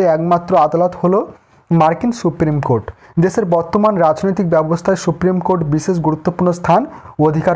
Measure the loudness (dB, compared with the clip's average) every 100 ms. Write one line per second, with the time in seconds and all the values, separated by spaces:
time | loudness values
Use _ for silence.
0 | 2 2 0 0 2 2 2 2 0 0
1 | 0 0 -2 -10 _ _ -2 2 2 2
2 | -2 -2 -4 -2 -2 0 0 -2 -2 -14
3 | -6 0 0 0 0 0 0 0 2 2
4 | 2 2 -2 -2 0 0 0 -2 0 -2
5 | -2 -2 0 0 0 -2 0 -2 -2 -2
6 | -2 -2 -4 -2 -2 -2 0 0 0 -8
7 | -12 0 0 2 0